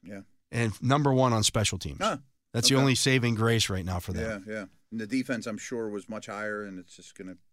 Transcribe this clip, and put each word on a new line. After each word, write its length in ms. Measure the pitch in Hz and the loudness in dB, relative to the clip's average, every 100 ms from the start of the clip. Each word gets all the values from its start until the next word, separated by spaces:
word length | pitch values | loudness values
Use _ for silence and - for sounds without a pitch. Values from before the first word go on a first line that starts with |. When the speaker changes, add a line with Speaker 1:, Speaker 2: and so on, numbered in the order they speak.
Speaker 1:
Yeah. 180 | - - - _ _ | -14 -16 -16 _ _
Speaker 2:
And 300 | 120 117 98 | -2 -2 0
number 300 | 123 143 139 | 2 4 4
one 180 | 131 131 | 4 4
on 100 | 113 | 4
special 340 | 107 113 104 92 | 2 2 0 -2
teams. 200 | 73 71 | -8 -2
Speaker 1:
Huh. 160 | 208 156 - _ _ | -2 -2 -8 _ _
Speaker 2:
That's 160 | - 123 | 0 4
the 60 | |
Speaker 1:
Okay. 60 | 135 | 4
Speaker 2:
only 140 | 135 | 4
saving 400 | 123 135 131 120 110 | 4 4 4 2 2
grace 340 | 113 113 - | 2 2 2
right 140 | 95 | -2
now 140 | 90 90 | -2 -4
for 120 | - | -4
them. 320 | 101 113 104 95 | -4 -4 -6 -8
Speaker 1:
Yeah, 60 | |
yeah. 120 | 110 95 _ _ | -10 -10 _ _
And 80 | 113 | -8
the 60 | 107 | -4
defense, 400 | 131 131 120 113 | -2 -2 -4 -4
I'm 100 | 107 | -10
sure, 300 | - 120 110 | -8 -6 -6
was 200 | 104 - | -6 -8
much 180 | 107 107 | -12 -10
higher, 360 | 104 107 104 | -8 -6 -6
and 160 | 104 95 | -8 -12
it's 160 | 87 | -16
just 220 | - - - | -20 -20 -16
gonna 200 | 92 90 _ | -14 -16 _